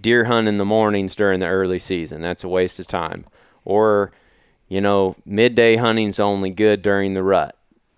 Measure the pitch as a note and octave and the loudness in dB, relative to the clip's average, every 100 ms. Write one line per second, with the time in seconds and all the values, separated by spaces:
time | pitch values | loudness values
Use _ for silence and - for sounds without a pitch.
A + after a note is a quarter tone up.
0 | G#2 A#2+ A2+ A#2 A2 G#2 G2+ A2 G#2+ G2+ | 0 2 2 2 0 0 0 2 2 0
1 | F#2+ - G2+ F#2 F2+ F#2+ F#2 F2+ - F#2 | -4 -2 0 0 -2 -2 -2 -4 -4 -6
2 | D#2+ D#2 E2+ F2+ F#2 F#2 F#2 - F#2 F#2+ | -6 -8 -8 -8 -4 -2 -2 -4 -8 -6
3 | D#2+ E2+ F2+ _ _ _ - G2+ A2 G#2 | -6 -10 -16 _ _ _ -4 0 2 2
4 | G2 - _ _ _ _ - F#2+ G2+ G2+ | -2 -8 _ _ _ _ -10 -4 0 2
5 | F#2+ - - G2+ A#2+ A#2 A#2 A2+ A#2+ A2 | 0 -4 -6 0 2 4 4 4 2 0
6 | G#2+ G2 G2+ G2+ F#2+ F#2 G#2+ G#2 G2+ G2 | -2 0 0 0 -4 0 2 2 0 0
7 | G2 F#2+ F#2+ F#2+ C#2+ - _ _ _ | 0 -2 0 0 0 -8 _ _ _